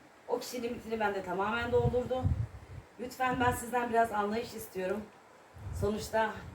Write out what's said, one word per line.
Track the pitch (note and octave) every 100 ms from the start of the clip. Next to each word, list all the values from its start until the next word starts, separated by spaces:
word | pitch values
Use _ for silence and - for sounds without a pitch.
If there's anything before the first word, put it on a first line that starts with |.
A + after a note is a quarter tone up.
| - - -
O | -
kişi | - A#3+
limitini | A#3 A#3+ A3 A3
bende | G#3 G3
tamamen | F3+ F3+ G3+ A#3 A#3+
doldurdu. | A#3+ A#3+ A#3+ A#3 B3+ B3+ - - - - - - -
Lütfen | B3+ - B3+ C4
ben | B3
sizden | A#3+ A#3 B3 A#3
biraz | A3+ A3+
anlayış | G#3 G3+ A3 A#3+
istiyorum. | A3 - F#3+ F#3 G#3 - - - - - - - -
Sonuçta | G3+ G#3+ - A3 A3 - -